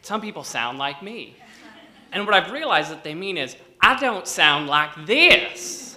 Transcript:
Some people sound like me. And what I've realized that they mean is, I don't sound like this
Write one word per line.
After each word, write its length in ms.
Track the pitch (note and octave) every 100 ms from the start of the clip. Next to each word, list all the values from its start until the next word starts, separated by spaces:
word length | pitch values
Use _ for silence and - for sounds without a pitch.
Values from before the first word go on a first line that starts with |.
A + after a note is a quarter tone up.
Some 180 | - G#3+
people 240 | G#3+ F3
sound 340 | C3+ C3+ A#2 C3
like 240 | C#3 D3
me. 340 | G3 A#3 G#2 - - - - - - - _
And 140 | F#3 G3+
what 80 |
I've 160 | G3 F3+
realized 400 | C4 D#4 E3 D3+
that 140 | D#3
they 100 | D#3
mean 240 | D#3 G3 F3
is, 180 | C3 - - _
I 180 | G#3 B3
don't 280 | C4+ G3+ -
sound 380 | - D3+ D3 D3
like 400 | D3 D3+ D#3+ D#3
this 920 | B3+ F4 - - - - - -